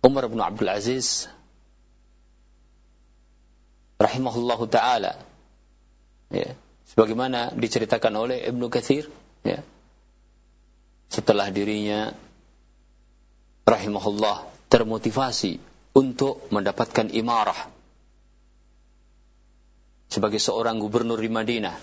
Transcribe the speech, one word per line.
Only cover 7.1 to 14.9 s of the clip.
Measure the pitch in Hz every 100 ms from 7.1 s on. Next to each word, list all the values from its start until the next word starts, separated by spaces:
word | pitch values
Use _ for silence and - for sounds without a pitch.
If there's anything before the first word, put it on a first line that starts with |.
| 113 131 123 117
diceritakan | 117 113 - 110 113 113
oleh | 107 120 127 -
Ibnu | 123 120
Katsir, | 120 - 139 151 - - -
ya, | - - - - - _ _ _ _ _ _ _ _ _ _ _ _
setelah | - - 104 101
dirinya | 98 104 104 104 104 110 - - - _ _ _ _ _ _ _ _ _ _ _ _ -
rahimahullah | 110 101 101 107 104 107 104 - - -
termotivasi | 120 110